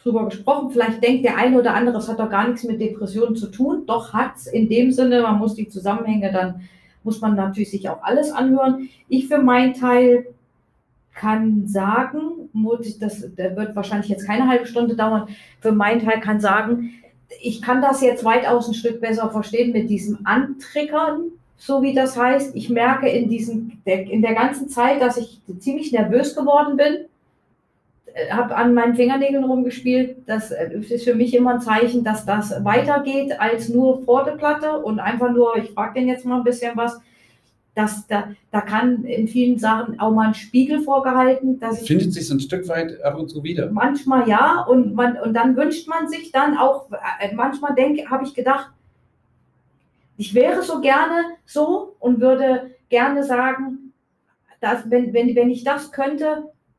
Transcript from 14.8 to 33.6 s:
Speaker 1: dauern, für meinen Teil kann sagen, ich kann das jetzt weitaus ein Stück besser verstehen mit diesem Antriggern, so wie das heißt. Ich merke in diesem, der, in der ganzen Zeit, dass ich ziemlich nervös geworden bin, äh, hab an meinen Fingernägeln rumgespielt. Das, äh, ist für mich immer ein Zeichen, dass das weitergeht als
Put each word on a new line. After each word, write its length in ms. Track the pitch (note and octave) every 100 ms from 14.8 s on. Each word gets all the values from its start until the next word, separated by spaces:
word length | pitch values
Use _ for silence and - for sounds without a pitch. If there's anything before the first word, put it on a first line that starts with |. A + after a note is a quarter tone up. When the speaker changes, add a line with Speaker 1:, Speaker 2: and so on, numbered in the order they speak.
| A#3+ A3+
Speaker 1:
dauern, 320 | A3 A3 G#3 - - _
für 100 | A3
meinen 340 | G#3+ G3+ A#3
Teil 140 | A3 A3
kann 220 | G3+ G#3+
sagen, 500 | G#3 G#3 G#3+ A#3+ - - _ _ _ -
ich 220 | A#3+ -
kann 180 | - B3+
das 200 | C#4 -
jetzt 240 | B3+ A#3+
weitaus 420 | A3+ A#3+ - A#3+ A3+
ein 80 |
Stück 260 | G#3+ A#3 A3+
besser 300 | A3+ A3 A3
verstehen 420 | A3 G3+ A#3 B3
mit 160 | A#3 G3
diesem 320 | G3+ G#3 -
Antriggern, 1040 | G3 A3+ C#4+ - - D4 D4 D4+ D#4+ D4+ E4+ - _ _
so 260 | - C4+
wie 120 | C4+
das 220 | C4+ C4 A#3
heißt. 400 | B3 C4+ C#4 A3
Ich 120 | A3
merke 400 | A#3 A#3+ - C4+
in 200 | A#3+ A3
diesem, 520 | A#3 A#3 A3 A3+ - -
der, 240 | F#3+ F#3+
in 120 | A3
der 120 | A3+
ganzen 340 | A3+ C4+ C#4+ C4+
Zeit, 320 | - B3 C#4
dass 160 | B3 A#3+
ich 240 | A3+ - - F3+
ziemlich 320 | - C#4+ -
nervös 420 | A#3 F#3 A#3+ D4
geworden 420 | - C4+ C#4+ D4 C#4
bin, 280 | D4 E4 - _ _ _ _ _ _ _ _ _ -
äh, 180 | - D#3
hab 180 | A3 A#3
an 240 | - A#3+
meinen 220 | A#3+ A#3 A#3+
Fingernägeln 480 | B3 C4+ C#4 C#4
rumgespielt. 720 | C4 B3+ B3 - B3 B3+ B3+ - -
Das, 240 | A3 -
äh, 200 | - E3
ist 300 | G#3 G#3+ A#3+
für 100 | A#3+
mich 180 | A3+ A#3+
immer 220 | A#3+ B3
ein 60 | A#3+
Zeichen, 420 | A3 G#3+ A#3+ A#3+
dass 240 | A3+ G#3+ -
das 380 | G#3+ G#3 G3
weitergeht 720 | G3+ A#3 C#4+ C#4+ C#4 C#4 C#4 -
als 280 | A3 A#3